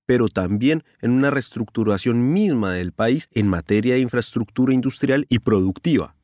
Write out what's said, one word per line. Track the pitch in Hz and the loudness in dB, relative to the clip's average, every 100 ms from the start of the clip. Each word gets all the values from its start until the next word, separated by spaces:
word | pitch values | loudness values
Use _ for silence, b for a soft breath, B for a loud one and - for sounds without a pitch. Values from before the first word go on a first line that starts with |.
| - | -2
pero | 123 113 | 2 2
también | - 90 104 127 160 - - | 0 -2 0 0 -2 -6 -8
en | 113 | -2
una | 127 139 | 0 2
reestructuración | 139 - - 110 - 107 98 123 120 123 | -2 -6 -8 -6 -2 0 0 0 0 0
misma | 180 208 131 98 | 0 0 0 -2
del | 90 90 | -4 -6
país | - 110 147 - | -2 -2 -2 -4
en | 117 104 | -2 0
materia | 87 - 104 117 | 0 0 0 2
de | 127 | 0
infraestructura | 123 123 110 - 110 - 131 | 0 -2 -4 -4 -4 0 2
industrial | 131 131 - 139 135 147 | 2 0 -2 0 0 0
y | 117 | 0
productiva | - 104 95 - 175 131 76 _ | 2 2 0 -2 0 0 -2 _